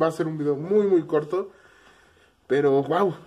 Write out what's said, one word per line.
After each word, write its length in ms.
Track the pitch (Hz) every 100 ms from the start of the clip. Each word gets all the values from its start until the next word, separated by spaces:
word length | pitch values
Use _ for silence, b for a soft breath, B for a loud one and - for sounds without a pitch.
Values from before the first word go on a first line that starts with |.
va 80 | 160
a 40 |
ser 140 | 160 160
un 100 | 156
video 200 | 147 143
muy, 320 | 170 208 202
muy 180 | 180 151
corto. 460 | 156 151 185 196 b b b b b b b b b -
Pero, 340 | 135 143 139
wow, 320 | 139 175 196 -